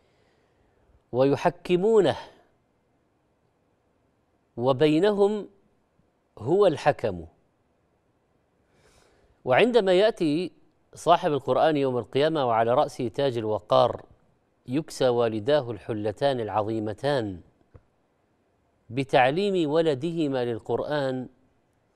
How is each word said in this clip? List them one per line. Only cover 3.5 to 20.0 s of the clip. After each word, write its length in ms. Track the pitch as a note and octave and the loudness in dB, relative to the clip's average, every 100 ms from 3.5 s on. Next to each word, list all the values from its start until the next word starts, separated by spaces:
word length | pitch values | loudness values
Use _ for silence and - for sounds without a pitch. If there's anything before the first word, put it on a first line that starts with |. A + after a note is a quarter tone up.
| _ _ _ _ _ _ _ _ _ _ - | _ _ _ _ _ _ _ _ _ _ -4
وبينهم 920 | B2 C3 D3+ D3+ G3+ G3+ G3+ G#3+ - _ _ _ _ _ _ _ _ - | -2 2 2 2 2 2 0 0 -8 _ _ _ _ _ _ _ _ -12
هو 280 | A2 F#3+ G3 | -2 2 2
الحكم. 580 | C#3 - - A2+ F2+ D#2+ _ _ _ _ _ _ _ _ _ _ _ _ _ _ _ _ _ _ _ _ _ | 2 0 -2 -2 -6 -12 _ _ _ _ _ _ _ _ _ _ _ _ _ _ _ _ _ _ _ _ _
وعندما 480 | - B2+ A3 A#3 F#3+ | 0 2 4 4 4
يأتي 600 | F3+ G#3+ - E3 D3 F#3 - _ _ _ | 4 2 2 -2 -2 -4 -12 _ _ _
صاحب 380 | - D#3 E3 F3+ | -4 2 2 2
القرآن 440 | C#3+ - B2+ D3+ D3 | -2 -2 2 2 2
يوم 220 | C3+ B2 | 0 -2
القيامة 480 | G#2+ C3 D#3 D#3+ B2+ | -4 0 0 0 0
وعلى 280 | A2+ A#2 | 2 2
رأسه 340 | B2+ D3 - A#2+ | 2 0 -2 -6
تاج 300 | - C#3 A#2 | -2 -2 -2
الوقار، 640 | A2 G#2+ - C3 B2 - - _ _ _ _ _ - | -4 -4 0 4 4 0 -14 _ _ _ _ _ -8
يكسى 420 | C3+ D#3 - C3 | -6 -6 -2 0
والداه 640 | A#2+ A#2 A2 G#2 D3 A#2+ | 2 0 -2 0 0 -2
الحلتان 680 | G#2+ - G#2+ G#2+ - C#3 B2+ | -8 -8 -6 -6 -2 -2 -2
العظيمتان 1000 | G#2 G2+ G#2 A2+ G#2+ G2+ C#3 C#3 G#2+ F2 - _ _ - _ _ _ _ _ _ _ _ _ _ - | -4 -4 -2 -4 -6 -6 -4 -2 -4 -8 -16 _ _ -20 _ _ _ _ _ _ _ _ _ _ -10
بتعليم 800 | A#2 C3+ D3 B2+ D#3 G3+ F#3 D3+ | -6 0 2 4 2 -2 0 0
ولدهما 720 | D#3+ D#3+ C3 | 0 0 -2